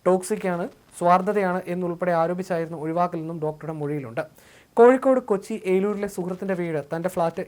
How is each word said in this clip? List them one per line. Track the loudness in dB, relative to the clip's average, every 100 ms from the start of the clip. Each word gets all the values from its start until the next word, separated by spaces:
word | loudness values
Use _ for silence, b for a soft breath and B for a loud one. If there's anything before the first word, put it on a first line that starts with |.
| 2
ടോക്സിക്കാണ്, | 2 2 -4 -2 -2 -4 -10 _ 0
സ്വാർത്ഥതയാണ് | 4 4 4 0 0 -2 -4
എന്നുൾപ്പെടെ | -4 -4 -2 0
ആരോപിച്ചായിരുന്നു | 2 2 -2 -2 -4 -4 -6
ഒഴിവാക്കലെന്നും | -4 0 0 -2 -8 -6
ഡോക്ടറുടെ | -6 -6 -8
മൊഴിയിലുണ്ട്. | -6 -4 -4 -6 -8 -8 -10 B B B
കോഴിക്കോട്, | 6 8 8 4 2
കൊച്ചി, | 2 -4 -4 -6 0
ഏലൂരിലെ | 0 0 -2 -6
സുഹൃത്തിന്റെ | -6 -6 -6 -4
വീട്, | -4 -2 -4 -4 -4
തന്റെ | -4
ഫ്ളാറ്റ് | 0 -2 -2